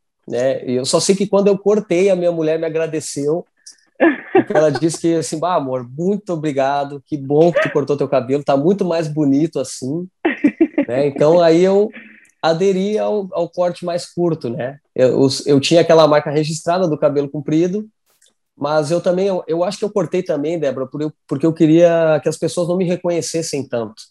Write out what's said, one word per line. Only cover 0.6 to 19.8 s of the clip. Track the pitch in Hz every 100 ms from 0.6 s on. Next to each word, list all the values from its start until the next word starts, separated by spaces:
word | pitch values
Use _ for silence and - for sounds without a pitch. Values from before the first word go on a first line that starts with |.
| -
E | 123
eu | 127
só | 165
sei | - 196
que | 202
quando | 196 196
eu | 196
cortei, | 202 214 208 170 196
a | 180
minha | 175
mulher | 170 156 160
me | 160
agradeceu, | 160 160 156 - - 143 165 - _ - - _ - 311 262 -
porque | - 240 208
ela | 156
disse | 143 165 156
que, | 170 165
assim, | 160 156
"Bah, | 170 180
amor, | 135 127 123
muito | 135 175 202 196
obrigado, | 170 151 135 135 143 139 143 -
que | 151
bom | 135 147 170
que | 170
tu | -
cortou | 156 139 143
teu | 139
cabelo, | 135 120 143
tá | 147 139
muito | 151 208 185
mais | 165 156
bonito | 151 143 139 165 147
assim", | 127 - 127 160 180 _ 320 - 277 - 330 - 285
né? | 123 143
Então, | - 147 175
aí | 165 165
eu | 185 196 214 - - - _ _
aderi | 156 165 196 185 196 214
ao, | 208 214 196
ao | - 170
corte | - 180 175 175
mais | 175 -
curto, | - 175 160 120
né? | 117 123 143 _ -
Eu, | 127 113
eu, | 135 - -
eu | 143
tinha | 143 165
aquela | 165 160 151
marca | 147 151
registrada | 147 156 156 - 180 180
do | 147
cabelo | 151 143 143
comprido, | 151 143 156 180 202 214 _ _ _ _ _ _ -
mas | 143 156 147
eu | 170
também, | 185 180 196
eu, | 180 -
eu | 165
acho | 180
que | -